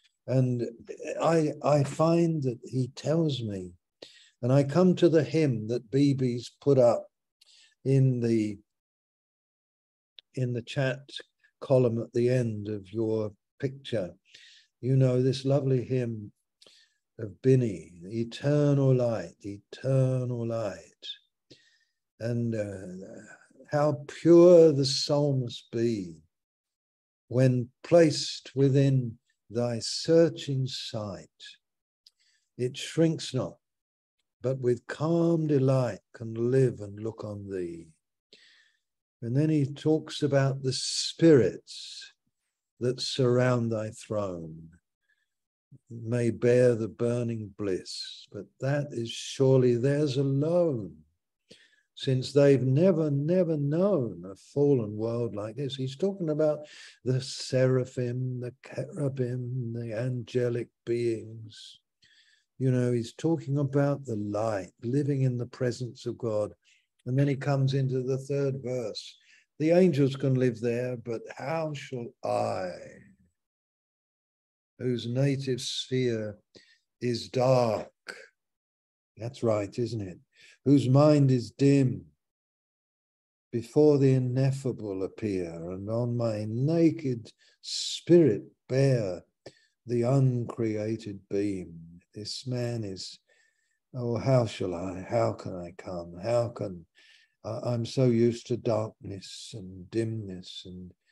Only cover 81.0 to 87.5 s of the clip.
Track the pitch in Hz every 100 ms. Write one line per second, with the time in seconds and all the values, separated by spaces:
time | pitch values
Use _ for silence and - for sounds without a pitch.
81 | 151 151 135 127 101 - 139 139 127 101
82 | - _ _ _ _ _ _ _ _ _
83 | _ _ _ _ _ 120 113 151 151 143
84 | 135 131 127 127 135 135 131 104 104 95
85 | 92 - 107 92 85 82 85 92 98 117
86 | 120 120 117 107 107 113 139 165 165 -
87 | 131 117 107 - _